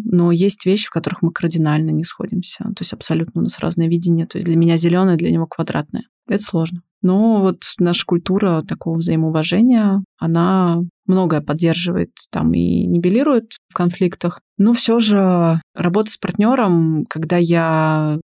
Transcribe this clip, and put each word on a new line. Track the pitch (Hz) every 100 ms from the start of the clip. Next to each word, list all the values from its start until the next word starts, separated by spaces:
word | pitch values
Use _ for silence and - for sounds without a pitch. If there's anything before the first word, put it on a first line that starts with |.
| 214
но | 175 170
есть | 170 196 - 180
вещи, | 208 -
в |
которых | 165 - -
мы | 170
кардинально | - 165 165 156 151 160
не | 156 170
сходимся. | - - 180 - -
То | - 190
есть | 175
абсолютно | - - 160 165 170
у |
нас | 175 -
разное | 156 170 165
видение. | 170 175 165 165
То | -
есть | 175
для | 165
меня | 170 165
зеленое, | 170 180 190 165
для | 170
него | 165 160
квадратное. | - 165 151 151 - - _ -
Это | 208
сложно. | - 165 165 175 - _
Но | 180 196 226 214
вот | 190 175 - -
наша | 175 - -
культура | 170 - 190 196 160 175
такого | 170 165 165
взаимоуважения, | 170 160 160 160 160 180 247 233 208 196 190 -
она | 165 165 175 190 175 170 175 - -
многое | 185 175 156
поддерживает | 147 156 170 165 175 180 - - -
там | - 160
и | - 175 175 180
нивелирует | 175 175 220 294 240 226 - _
в | -
конфликтах. | 175 - 180 - 175 - _ -
Но | 208
все | 240 - 233
же | 214 202 185 175 165 160 - -
работа | 175 196 214
с | -
партнером, | - 190 214 262 202 170 160 156 -
когда | 160 156 175
я | 170 170 160 160 156 156 151 151